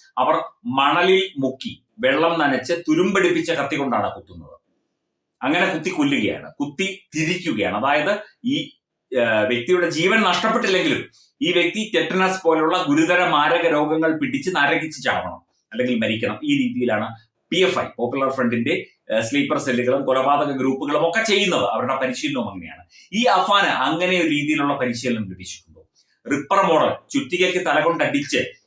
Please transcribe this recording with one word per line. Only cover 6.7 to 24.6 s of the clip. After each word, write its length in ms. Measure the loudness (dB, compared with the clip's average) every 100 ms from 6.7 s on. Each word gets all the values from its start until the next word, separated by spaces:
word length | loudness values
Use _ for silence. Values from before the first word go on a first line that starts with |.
| -4 -6 -6 _ -4
തിരിക്കുകയാണ്. 720 | -2 -2 -4 -2 -2 0 0
അതായത് 340 | 0 0 -2 -6 _ -4
ഈ, 260 | -4 -4 -14 _ _ -6 0
ആ, 220 | 2 2
വ്യക്തിയുടെ 480 | 0 0 0 0 0
ജീവൻ 320 | 0 2 2
നഷ്ടപ്പെട്ടില്ലെങ്കിലും 880 | 2 2 0 0 0 0 0 -2 -6 _ _ -6
ഈ 100 | 0
വ്യക്തി 400 | 2 0 -2 -2 -2
ടെറ്റനസ് 480 | 0 0 0 2
പോലുള്ള 420 | 2 2 2 0 2
ഗുരുതര 400 | 2 4 4 4
മാരക 380 | 2 2 2 2
രോഗങ്ങൾ 500 | 2 0 0 0 0
പിടിച്ച് 340 | -2 -4 -2
നരകിച്ച് 500 | 0 2 0 -4 -6
ചാവണം 380 | -2 -2 -4 -10 _ _ _
അല്ലെങ്കിൽ 280 | -4 0 0
മരിക്കണം. 400 | 0 -2 -2 -4
ഈ 200 | 0 0
രീതിയിലാണ് 640 | 0 0 0 0 -4 -10 _ _ -4
പി 80 | 2
എഫ് 220 | 2 2
ഐ, 40 | -4 -4
പോപ്പുലർ 340 | -4 -2 -2
ഫ്രണ്ടിന്റെ, 540 | 0 0 0 -2 -2 -6 _ -4 -2
ആ, 40 |
സ്ലീപ്പർ 380 | 0 0 0 -2
സെല്ലുകളും 480 | 0 0 2 0 2
കൊലപാതക 460 | 2 2 2 0
ഗ്രൂപ്പുകളും 580 | -2 -2 -2 -2 0 0
ഒക്കെ 140 | 0
ചെയ്യുന്നത്. 420 | 2 2 2 0 0
അവരുടെ 300 | -2 -2 -2
പരിശീലനവും 540 | -2 -4 -4 -4 -6
അങ്ങനെയാണ്. 340 | -8 -14 -18 -20 -20 -8
ഈ 100 | 0
അഫാന് 440 | 2 2 2 2 2
അങ്ങനെ 520 | 0 0 0 0 2
ഒരു 80 | 2
രീതിയിലുള്ള 460 | 0 0 0